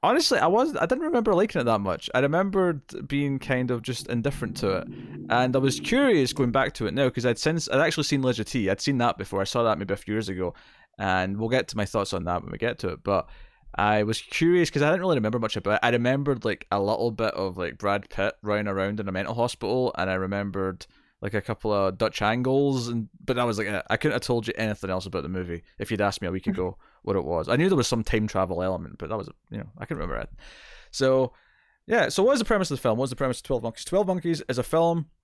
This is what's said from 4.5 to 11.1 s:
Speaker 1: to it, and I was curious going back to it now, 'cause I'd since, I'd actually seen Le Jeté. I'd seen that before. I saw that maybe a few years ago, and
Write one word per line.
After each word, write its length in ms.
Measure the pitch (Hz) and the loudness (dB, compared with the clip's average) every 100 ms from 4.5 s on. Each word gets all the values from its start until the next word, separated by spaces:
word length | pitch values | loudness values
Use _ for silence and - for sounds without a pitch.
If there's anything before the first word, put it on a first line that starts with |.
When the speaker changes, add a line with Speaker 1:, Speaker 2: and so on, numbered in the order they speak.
| - | -2
Speaker 1:
to 200 | 104 92 | 0 0
it, 100 | - - - - - | -4 -12 -14 -14 0
and 260 | 120 127 131 | 2 4 4
I 40 | |
was 200 | 135 123 | 2 0
curious 540 | - 247 277 190 127 | 0 2 4 4 2
going 180 | - 123 | 2 2
back 220 | 127 135 | 2 0
to 120 | - 107 | -2 -4
it 80 | |
now, 160 | 98 135 | 0 0
'cause 160 | 123 120 | 2 0
I'd 140 | 117 | 0
since, 280 | - 165 - | 0 0 0
I'd 120 | 131 | 2
actually 240 | 160 - | 2 0
seen 180 | 143 143 | 0 0
Le 100 | 131 | 0
Jeté. 380 | 113 107 131 98 | 0 -2 -2 0
I'd 100 | 101 | 0
seen 200 | - 139 | 0 2
that 180 | 120 - | 2 0
before. 240 | 98 98 | -4 -4
I 40 | 98 | -2
saw 180 | 123 | 0
that 160 | 117 101 | 2 0
maybe 120 | 95 98 | -2 -6
a 20 | |
few 160 | - | -2
years 160 | 104 104 | -4 -2
ago, 240 | 92 90 - - - _ - | -4 -4 -6 -20 -20 _ -6
and 380 | 101 | 0